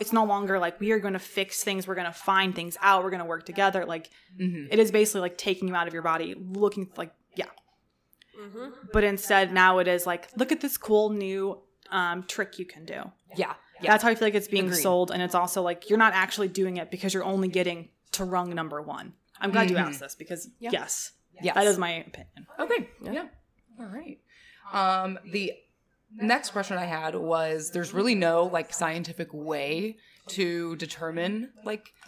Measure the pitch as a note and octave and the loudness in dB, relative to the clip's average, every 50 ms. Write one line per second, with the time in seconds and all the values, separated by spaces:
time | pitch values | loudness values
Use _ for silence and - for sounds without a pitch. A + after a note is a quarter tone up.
0 | G#3+ G#3+ A3+ A3+ A3 G#3 G3+ G3+ G3+ F#3+ G3 F#3 F3 E3+ F3 - G3+ G#3+ A3 G#3+ | -2 0 2 2 4 4 2 0 0 0 0 0 0 -2 -2 -2 0 0 2 2
1 | F#3+ G3+ G3 F#3 - - - G3+ F#3+ F#3+ - - - G#3 G3 F#3+ F3 F#3 F#3+ F#3 | 0 -2 -4 -6 -8 -6 -4 -4 -4 -4 -4 -6 -4 -4 -4 -4 -4 -4 -6 -6
2 | F3+ E3+ E3+ - - - F#3+ F#3+ F#3+ F#3+ F#3 F3 E3+ F3 E3 - - G3 G3 F#3+ | -6 -6 -8 -4 0 2 4 4 4 2 0 -2 -6 -8 -4 2 4 6 6 6
3 | F#3 F#3+ F#3 F3+ E3+ E3+ E3 D#3+ D#3+ - E3+ G3 G3 G3 F#3+ F#3+ E3 C#3+ E3 E3 | 4 0 -4 -4 -4 -4 -6 -6 -8 -6 0 2 2 2 2 0 -2 -4 -6 -8
4 | D#3+ - _ - _ _ F#3 F#3 F#3 F3+ F3 D#3+ C#3+ C#3 G#3 A3 A3 G#3 F#3+ G#3+ | -10 -12 _ -20 _ _ -8 -4 -4 -4 -4 -4 -4 2 4 4 6 6 6 4
5 | G#3+ G#3+ - G3 F3+ F3+ F3+ - - G#3 F#3 F#3 F#3+ F#3 F3+ F3 E3+ E3+ E3 E3 | 4 4 2 -2 -4 -4 -4 -4 -2 -2 -2 0 -2 -2 0 0 -2 -2 -4 -2
6 | D#3+ E3 D#3+ E3 E3 F3 F#3+ - F#3+ F#3 F#3 G3+ G#3 G3+ G3+ G3+ F#3+ F#3 - - | 0 0 0 0 -2 -4 -8 -10 -10 -10 -2 2 2 2 2 0 -8 -8 -8 -10
7 | F3 D#3+ - _ _ _ - - - - - - _ _ _ _ _ _ _ _ | -10 -10 -14 _ _ _ -10 -10 -10 -10 -12 -20 _ _ _ _ _ _ _ _
8 | _ _ _ _ _ _ _ G#3+ G#3 G3+ G3 A3+ B3+ - - - - - - G#3+ | _ _ _ _ _ _ _ -20 -20 -16 -14 -14 -14 -14 -16 -18 -6 0 4 4
9 | G#3 G3+ G3 F#3+ - - G#3 G3 F#3+ F3+ F#3 F#3+ F#3 F#3 F#3 F#3 F3+ F3+ F3+ F3 | 4 4 4 0 2 4 4 6 6 6 6 6 8 8 8 6 6 4 4 2
10 | F3+ F#3 F3 F3 - - - G#3+ B3+ - D#4 D#4 - F#3+ - - - - G#3+ G#3 | 2 -2 -4 -4 -6 -6 -4 -2 0 0 0 -2 -2 -4 -6 -6 0 4 4 4
11 | G#3+ G#3+ G#3+ G3+ G3 F#3+ F#3+ G3 G3 G3 F#3 G3 _ _ _ _ - - F#3+ F#3+ | 4 4 0 -2 -4 -4 -4 -4 -4 -4 -6 -8 _ _ _ _ -10 -4 -2 0
12 | F3+ F3 E3+ F3+ F3+ - - - G3 F#3+ - - F3+ F3 - D3+ D#3+ E3 - - | 0 0 -2 -4 -6 -6 -6 -6 -6 -6 -8 -12 -12 -12 -14 -18 -16 -12 -12 -12
13 | - - - _ _ _ - E3 F3+ - - - _ _ _ - - - G#3+ G#3+ | -12 -14 -16 _ _ _ -4 -4 -4 -4 -6 -10 _ _ _ -2 4 4 6 6
14 | A3 A#3 A3+ A3+ A3+ G#3+ G#3 G#3 G3+ - G3+ G3 F#3 F3+ F3+ E3+ - F#3+ F3+ F3+ | 6 4 2 4 2 2 2 2 0 0 0 0 0 2 0 2 4 4 4 4
15 | F3+ F3 F3 F3+ F3+ F3 F#3 F3 F3+ F3 - G3 F3+ F3 F3 F3 - - G#3 A3 | 4 2 0 -2 0 2 2 2 2 2 0 0 0 -2 -2 -4 0 2 4 6
16 | A3+ A3 F#3 F#3+ F#3 F#3 - G#3+ G3+ F#3+ F3 G3 F#3+ F#3 F3+ F3+ E3 - - F3+ | 6 6 6 4 2 0 0 -2 -2 -2 0 0 -2 -2 -2 -4 -8 -8 -8 -6
17 | F#3+ F#3+ F#3+ F#3+ F3 F#3+ G3 F#3+ F#3+ F#3 - F#3 F3+ F3+ F3 E3+ E3 - _ _ | -4 -2 -2 -2 -2 0 0 0 0 2 2 2 0 0 -2 -6 -8 -16 _ _
18 | _ _ - - G3 F3+ F#3 F3+ F3+ F3 F3 E3 D#3+ D#3 D3 D3 D3+ D3 C#3+ - | _ _ -6 -6 -4 -2 -2 -2 -2 -2 -2 -4 -4 -4 -6 -8 -8 -8 -10 -10
19 | - - - _ _ _ - - F#3+ G3 G3 A3+ A3 F3+ F3+ E3+ D3 C#3 C#3+ C3+ | -12 -14 -18 _ _ _ -10 -6 -2 0 2 4 4 4 4 2 0 -2 -4 -8
20 | C#3 C#3 - - D#3 - F3+ E3 - - - _ A#3 A#3 A#3 D3 C#3 - - - | -12 -14 -14 -14 -12 -12 -12 -12 -12 -14 -16 _ -8 -4 -4 -4 -4 -6 -6 -8
21 | - - - _ _ _ _ - - F3+ - - G3+ G#3 F#3+ F3+ F3+ E3+ E3+ E3 | -8 -10 -14 _ _ _ _ -6 -4 -2 2 4 4 4 4 4 2 -2 -2 -4
22 | - - - - - - _ - - - - - D#4+ - A#4 - - - - - | -8 -12 -16 -20 -20 -20 _ -20 -20 -14 -8 -6 -2 0 0 -2 -2 -6 -12 -14
23 | - F3+ A3+ D#4 F4 - - - _ _ _ _ _ _ A3+ A3+ A#3 G3 F#3+ C4 | -10 -8 -6 -6 -8 -10 -14 -20 _ _ _ _ _ _ _ -16 -14 -14 -12 -14
24 | - - - - _ _ _ - - - - - - - - G3+ F#3+ F#3+ F#3+ F#3 | -14 -16 -18 -20 _ _ _ -20 -20 -20 -20 -20 -14 -6 -2 0 2 2 2 2
25 | F#3 F#3+ F#3+ - - F3+ F3 G#3 G3 E3+ - - _ _ _ _ _ _ _ _ | 0 -2 -6 -8 -8 -8 -6 -4 -4 -4 -6 -10 _ _ _ _ _ _ _ _
26 | _ _ G#3+ A3 G#3 G#3+ A#3+ D4 C#4+ - - G#3 F#3+ G3 G3 F3+ F3+ F3 E3 D#3+ | _ _ -8 -2 0 2 2 0 0 -4 -4 -4 -4 -4 -4 -4 -4 -4 -4 -4
27 | D#3+ D#3+ E3 F3+ E3 D#3+ E3 D#3+ D#3+ D#3+ D#3 D#3+ D3+ D#3 - F3 E3+ - D#3+ F3+ | -4 -4 -4 -2 0 0 2 2 2 0 -2 -4 -4 -4 -4 -4 -6 -4 -2 0
28 | G3+ B3 A#3 G3 F3 E3 E3 E3+ F3 F3+ F3 E3 D#3+ - - - E3+ D#3+ D#3+ E3+ | 2 2 4 4 4 4 4 4 4 4 2 -2 -4 -4 -4 -2 -2 -2 -2 -4
29 | E3+ E3+ E3+ - E3+ E3 - D3+ D3 D#3 D#3 C#3+ C#3 C#3+ D#3 E3 G3+ A3 A3 - | -8 -8 -8 -10 -10 -10 -10 -8 -6 -4 -4 -2 -2 -2 -2 -2 -2 -4 -6 -10
30 | _ _ _ _ _ - - G3 F#3+ E3+ E3+ E3+ E3+ E3 E3 D3+ E3+ D#3 - - | _ _ _ _ _ -8 -4 -2 0 0 0 -2 -4 -6 -6 -8 -10 -10 -10 -8
31 | E3 D#3+ D#3+ E3+ F3 F#3 G#3 A3 A#3+ C4 - - - G#3 G#3+ G#3+ - - _ _ | -8 -6 -4 -4 -2 -2 -2 -4 -6 -8 -12 -12 -10 -8 -8 -8 -10 -16 _ _
32 | - | -20